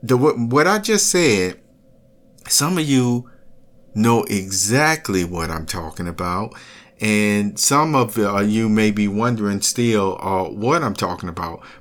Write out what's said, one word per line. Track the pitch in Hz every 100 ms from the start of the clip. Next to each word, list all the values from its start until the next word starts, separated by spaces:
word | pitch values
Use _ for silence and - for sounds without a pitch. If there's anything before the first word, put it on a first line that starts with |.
The, | 113 127
what, | 147 -
what | 117 131 165
I | 208
just | 202 214 -
said, | 180 165 104 90 - _ _ _ - _ _ _ - -
some | - 147 180
of |
you | 156 135 123 120 123 - - - - - -
know | 104 117 117
exactly | - 101 95 95 101 123 151 156 - 95
what | 87 87 82
I'm | 80 78
talking | 92 80 - 87
about. | 85 90 90 110 - - - - _
And | 107 107 104 104 104 101
some | - 139 156
of, | 147 120 -
uh, | 104 101
you | 104 107 113
may | 107 107
be | 104 104
wondering | 101 120 117 104 101
still, | - - 120 110 98 92
uh, | - 95
what | 90 - 110 165
I'm | 139
talking | 98 92 - 92
about. | 80 87 82 - -